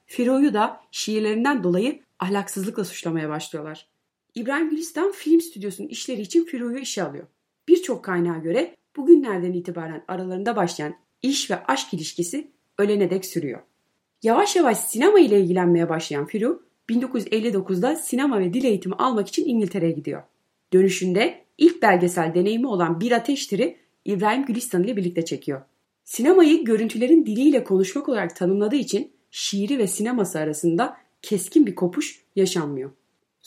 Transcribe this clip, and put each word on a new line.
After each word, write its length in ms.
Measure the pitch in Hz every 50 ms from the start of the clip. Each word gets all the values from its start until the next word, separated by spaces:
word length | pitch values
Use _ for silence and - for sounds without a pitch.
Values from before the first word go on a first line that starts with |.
| _
Firuh'u 480 | - - - 240 247 262 269 285 285 202
da 280 | 208 220 240 - - _ _
şiirlerinden 720 | - - - 208 214 214 214 214 214 226 240 277 294 233 180
dolayı 360 | 180 175 180 226 277 302 - _ _ _ -
ahlaksızlıkla 640 | 170 185 202 202 190 - - 196 185 220 220 220 190
suçlamaya 440 | 180 - - - 170 160 165 156 156
başlıyorlar. 580 | 151 156 160 - - 156 147 156 156 - - _ _ _ _ _ _ _ _ _ -
İbrahim 340 | 233 220 247 277 311 330 311
Gülistan 420 | 302 311 339 - - - 370 403
film 300 | 392 - - 302 330 330
stüdyosunun 460 | 330 - - 208 196 202 180 - 202
işleri 340 | - 233 - - - 254 202
için 240 | 214 - - 339 330
Firuh'u 320 | - - 240 247 240 240
işe 260 | 277 262 - - 208 175
alıyor. 240 | 143 139 143 - _ _ _ _ _ _ _ -
Birçok 380 | - 349 349 - - 233 - -
kaynağa 320 | 196 180 175 170 175 165
göre 380 | 160 156 165 180 254 339 349 - _ _ _ -
bugünlerden 580 | 294 254 294 339 294 269 226 196 180 175 180 180
itibaren 500 | 175 175 - 170 170 160 160 160 147 -
aralarında 480 | - 185 180 185 185 185 185 202 240 233
başlayan 400 | - 180 175 - - - - - _ _ _ _ -
iş 300 | - 262 285 - - -
ve 140 | 190 - -
aşk 280 | - 269 269 - - 196
ilişkisi 580 | 156 156 - - - 170 - - 294 302 - _ _ _ _ -
ölene 320 | - 202 202 208 202 190 165
dek 160 | 185 190 185
sürüyor. 340 | - - 160 147 135 113 - - _ _ _ _ _ _ _ _ _ _ - -
Yavaş 320 | 226 233 311 403 403 -
yavaş 220 | 359 320 247 208
sinema 420 | - - - - 220 285 403 427 381
ile 200 | 311 208 208 202
ilgilenmeye 500 | 190 170 180 185 180 175 175 170 170 160
başlayan 360 | 160 160 - - 151 143 147
Firuh, 320 | - - 208 220 269 359 - _ _ _ _ _ -
bin 120 | 226 247
dokuz 220 | 262 247 - 233 190
yüz 100 | - 214
elli 200 | 220 214 240 202
dokuzda 420 | 190 190 - 190 175 208 269 320
sinema 440 | 320 - - 254 247 277 285 240 196
ve 140 | 185 175 175
dil 100 | 254 269
eğitimi 320 | 247 202 180 - 185 -
almak 320 | - - 262 233 208 196
için 180 | - - 330 -
İngiltere'ye 460 | 302 240 226 208 175 - 196 165 165
gidiyor. 320 | 160 151 143 147 143 147 - _ _ _ _ _ _ _ _ - 180
Dönüşünde 720 | 185 190 190 185 - 185 185 175 196 247 339 - - _ _ _
ilk 240 | - 294 349 339 -
belgesel 520 | 233 208 185 175 180 175 175 180 160 160 165
deneyimi 320 | 175 185 208 226 226 254
olan 340 | 269 208 180 170 160 170 165
Bir 100 | 214 240
Ateş 360 | 240 233 233 - 277 269 -
Tiri 300 | - 202 185 254 339 - _ _ _ _ _ -
İbrahim 400 | 196 208 175 208 208 226 269 269
Gülistan 380 | 240 208 247 - - - 175 180
ile 140 | 233 254
birlikte 280 | 202 180 175 175 170 165
çekiyor. 360 | - 143 135 - 151 139 135 - _ _ _ _ _ _ _ _
Sinemayı 640 | - - - 233 311 381 381 330 294 320 330 277
görüntülerin 600 | 226 220 214 226 220 - 220 247 - 330 320 254
diliyle 380 | 214 208 233 269 302 277 233 -
konuşmak 460 | - 190 190 190 190 - 277 285 311
olarak 260 | 247 208 180 170 -
tanımladığı 400 | - 185 175 190 202 208 214 269
için 360 | 285 214 - 196 208 311 - _ _ _ _
şiiri 460 | - - - - 202 196 202 208 285
ve 100 | 254 208
sineması 520 | 180 - - 208 233 254 233 190 175 - 156
arasında 580 | 156 156 151 - - 170 165 180 254 - - - _ _ _ _
keskin 440 | - - 214 180 - - - 320 285
bir 100 | 202 180
kopuş 480 | - 185 175 180 294 302 - - _ _ _ -
yaşanmıyor. 560 | 196 190 180 185 175 151 147 143 131 131 139 _ _ _ _ _ _ _ _ _ _ -